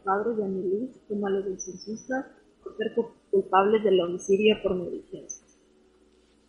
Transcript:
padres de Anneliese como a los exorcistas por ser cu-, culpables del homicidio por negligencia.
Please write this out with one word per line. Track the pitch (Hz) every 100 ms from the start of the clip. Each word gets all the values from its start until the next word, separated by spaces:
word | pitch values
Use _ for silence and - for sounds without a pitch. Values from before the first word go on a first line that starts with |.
padres | 190 196 220 220
de |
Anneliese | 196 190 180 202 262 - -
como | 208 202
a |
los | 196 196
exorcistas | 185 190 180 202 220 - 262 - - _ _
por | - -
ser | 220
cu-, | - 226 - -
culpables | 196 190 190 196 220
del | 208 185
homicidio | 175 180 - 196 214 214
por | 190 180
negligencia. | 170 - - 147 - - _ _ _ _ _ _ _ _ _ _